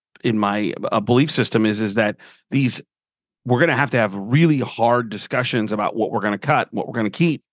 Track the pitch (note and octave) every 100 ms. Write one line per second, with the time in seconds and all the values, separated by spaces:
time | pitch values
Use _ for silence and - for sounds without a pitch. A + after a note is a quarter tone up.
0 | _ _ B2+ A2 G2+ G#2 G#2 - - G#2
1 | G#2+ B2 D3+ - A2 A2+ A2 G#2 G#2+ G#2+
2 | G#2 - - - - C#3 B2+ - - _
3 | _ _ _ _ B2 B2 E3 B2+ C#3 B2
4 | G#2+ G2 G2+ C#3+ E3 C#3+ A2+ - A#2 B2
5 | A2+ G#2 - B2+ B2 B2 G#2+ G#2 G2 A2
6 | G#2 A2 G#2 G2+ C#3 C3+ - G2 - A2+
7 | G#2 - E3+ B2+ _